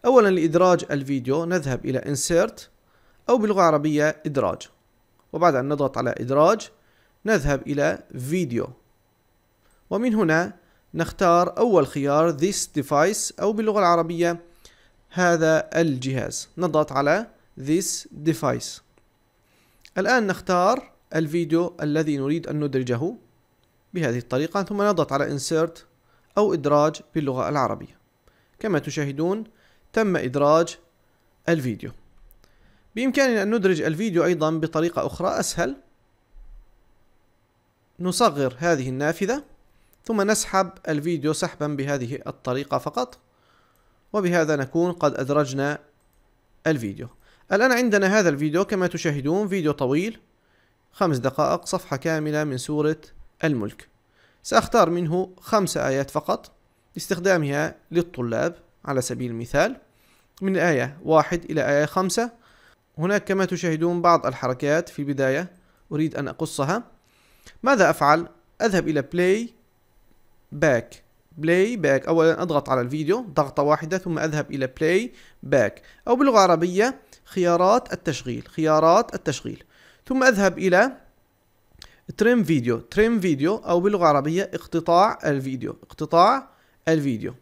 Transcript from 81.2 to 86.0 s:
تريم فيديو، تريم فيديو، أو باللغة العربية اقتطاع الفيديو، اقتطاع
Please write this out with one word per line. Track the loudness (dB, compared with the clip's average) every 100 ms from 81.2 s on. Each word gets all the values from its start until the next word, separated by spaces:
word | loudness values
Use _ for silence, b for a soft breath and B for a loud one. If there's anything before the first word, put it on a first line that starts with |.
| _ _ _ _ _ _ B B -18 0
تريم | 2 4
فيديو، | 2 0 0 -2
تريم | -2 2 2 2
فيديو، | 0 0 0 -2
أو | 0 0
باللغة | 2 4
العربية | 4 4 2 -2 -4
اقتطاع | -8 -6 -4 2 4 4 2 -2
الفيديو، | -2 -4 -6 -8 -12
اقتطاع | -20 -12